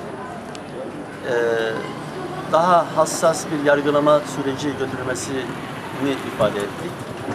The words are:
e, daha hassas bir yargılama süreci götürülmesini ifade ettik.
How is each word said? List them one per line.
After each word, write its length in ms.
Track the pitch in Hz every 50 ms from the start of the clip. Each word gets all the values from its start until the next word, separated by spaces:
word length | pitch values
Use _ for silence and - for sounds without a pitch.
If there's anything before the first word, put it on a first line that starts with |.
| - - - - - - - - - - - - - - - 123 131 - - - - - - - - 135
e, 40 | 123 120 120 117 117 113 113 113 113 113 - - - - - - - - - - - - - -
daha 340 | - 156 170 185 175 170 151 139 -
hassas 500 | 151 156 156 - - - 165 160 - - -
bir 140 | 156 147 143
yargılama 540 | 147 147 143 139 147 143 147 147 151 151 147 - - -
süreci 420 | - 135 135 131 135 147 147 131 120
götürülmesini 640 | 135 131 127 131 127 127 127 123 - 139 135 131 123 120 - - - - - - - - - 131 135 143 135 - - 120 -
ifade 240 | - 110 104 101 101
ettik. 320 | 101 98 - - - - - - - - - - - -